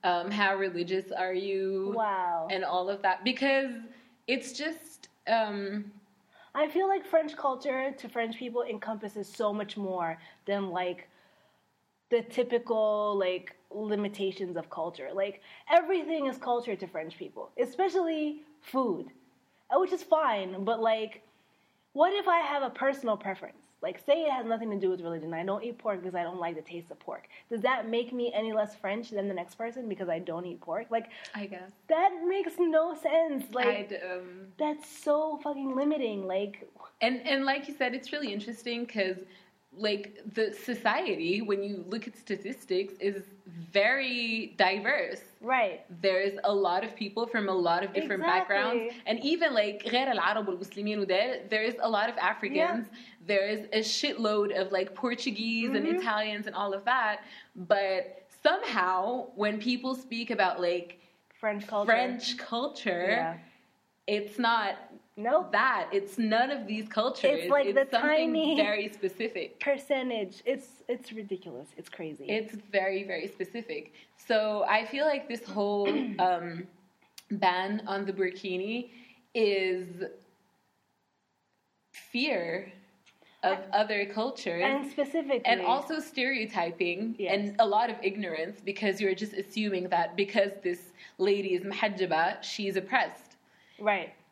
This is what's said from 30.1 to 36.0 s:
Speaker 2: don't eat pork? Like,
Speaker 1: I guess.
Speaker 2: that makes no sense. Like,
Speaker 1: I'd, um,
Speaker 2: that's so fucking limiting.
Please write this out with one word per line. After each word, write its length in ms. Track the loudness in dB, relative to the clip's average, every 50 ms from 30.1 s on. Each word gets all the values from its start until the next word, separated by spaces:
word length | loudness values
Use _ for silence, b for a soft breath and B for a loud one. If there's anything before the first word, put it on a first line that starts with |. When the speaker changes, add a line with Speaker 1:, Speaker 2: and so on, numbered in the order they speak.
| -2 -4
Speaker 2:
don't 260 | -4 -6 -6 -6 -6
eat 140 | -8 -10 -10
pork? 260 | -8 -6 -6 -6 -4 -2
Like, 180 | -2 -2 -2 -4 B B B B B
Speaker 1:
I 120 | -8 -8
guess. 240 | -8 -10 -14 -14 -16 -20 _ _ 0
Speaker 2:
that 220 | 2 4 4 4 2 2 0
makes 280 | 0 2 2 0 -2 2 2
no 360 | 2 6 6 4 4 4 -2
sense. 580 | -2 0 4 6 6 6 6 2 -2 -4 -4
Like, 140 | -2 2 4 4 4 2 -2 -6
Speaker 1:
I'd, 80 | -8 -8 -6 -6
um, 160 | -6 -8 -8 -12 -14 -16 -16 -18 -4 -2
Speaker 2:
that's 300 | 0 0 0 -4 -8 -16
so 500 | -18 -4 2 2 4 4 4 0 -2 -4
fucking 320 | -4 -6 -4 -4 -4 -2 0
limiting. 500 | 0 2 2 2 2